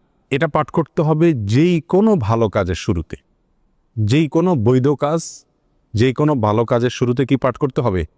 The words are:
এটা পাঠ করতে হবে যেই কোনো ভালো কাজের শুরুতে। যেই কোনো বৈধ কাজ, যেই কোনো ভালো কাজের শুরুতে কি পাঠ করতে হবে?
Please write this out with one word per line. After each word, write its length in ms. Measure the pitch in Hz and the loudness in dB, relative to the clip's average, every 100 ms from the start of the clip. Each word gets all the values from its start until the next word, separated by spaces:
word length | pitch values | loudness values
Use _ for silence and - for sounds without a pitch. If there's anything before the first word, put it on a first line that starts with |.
| _ _ - | _ _ -6
এটা 180 | 139 160 | -4 -2
পাঠ 220 | 156 151 | -2 -2
করতে 320 | - 156 - | -4 -4 -2
হবে 300 | 151 156 170 | 0 2 2
যেই 480 | 135 101 120 175 170 | 0 0 2 2 2
কোনো 360 | - 185 220 196 | 0 2 2 2
ভালো 320 | 101 113 110 | 0 0 0
কাজের 260 | 104 90 | 0 -2
শুরুতে। 420 | 87 - 87 - - _ _ _ _ _ _ _ 117 | -4 -4 -4 -6 -12 _ _ _ _ _ _ _ -4
যেই 300 | 107 139 151 | 0 2 0
কোনো 260 | 160 180 | 0 0
বৈধ 340 | 160 107 127 131 | 0 2 2 2
কাজ, 560 | 143 147 165 - - _ _ _ _ _ | 0 -2 -4 -6 -16 _ _ _ _ _
যেই 180 | 104 127 | 0 0
কোনো 220 | 123 151 | 2 0
ভালো 300 | 143 107 107 | 2 0 0
কাজের 260 | 113 120 120 | 0 0 0
শুরুতে 360 | - 120 123 131 | -2 -2 0 0
কি 100 | 135 | 0
পাঠ 200 | 131 - | 0 -2
করতে 240 | 143 - | -4 -2
হবে? 240 | 113 92 82 | -2 -2 -4